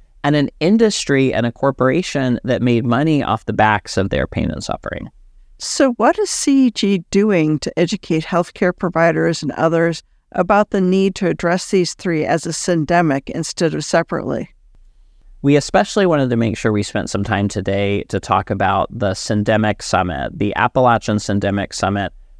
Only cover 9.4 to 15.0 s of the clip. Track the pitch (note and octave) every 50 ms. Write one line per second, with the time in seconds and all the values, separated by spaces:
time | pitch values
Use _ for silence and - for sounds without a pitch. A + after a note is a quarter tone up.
9.4 | D#3 C#3 - - D#3+ E3 E3 E3 E3 E3+ D#3+ - - _ _ _ _ _ - F#3+
10.4 | F3+ F#3 G#3 G#3 G#3 - - G3 F#3 F3+ F#3+ F#3+ G3 G3 F#3 - G3 E3+ E3 -
11.4 | - E3+ F3 F#3 - - - F#3+ F3 - - _ - F#3 E3 D3+ D3 - D#3+ D#3+
12.4 | - E3 D#3+ - - - F3 E3 D3+ - F3 F3 F3 D#3 C3+ C#3 - - - E3
13.4 | D#3+ - - - F3 D#3 D#3 D3+ D3 - - E3 E3 - E3+ - - C3 C#3+ -
14.4 | - - _ _ _ - - - - - _ _